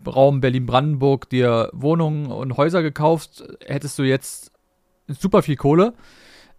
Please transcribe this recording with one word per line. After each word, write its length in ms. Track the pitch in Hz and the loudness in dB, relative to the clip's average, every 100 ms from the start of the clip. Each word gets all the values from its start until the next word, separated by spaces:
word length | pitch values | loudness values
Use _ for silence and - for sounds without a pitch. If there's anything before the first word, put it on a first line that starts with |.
| 123 | -2
Raum 340 | 123 139 139 | 4 4 4
Berlin-Brandenburg 880 | 127 127 123 127 147 143 139 139 - | 0 0 0 0 0 0 0 0 -2
dir 400 | 127 123 113 - | 0 2 2 -2
Wohnungen 580 | - 139 170 156 151 143 | -4 -2 0 -2 -4 -6
und 260 | 107 131 123 | -8 -6 0
Häuser 240 | 151 180 | 0 0
gekauft, 640 | 156 143 156 165 - - - - | -2 0 0 0 -4 -20 -20 -18
hättest 360 | - 139 143 - | -10 -8 -6 -2
du 40 | |
jetzt 480 | 135 135 - - - _ _ _ _ _ - | 0 0 -4 -18 -20 _ _ _ _ _ -14
super 360 | 143 190 202 | -6 0 2
viel 140 | 156 135 | 2 0
Kohle. 360 | 139 160 220 233 - _ - - _ | 2 4 2 -2 -18 _ -20 -20 _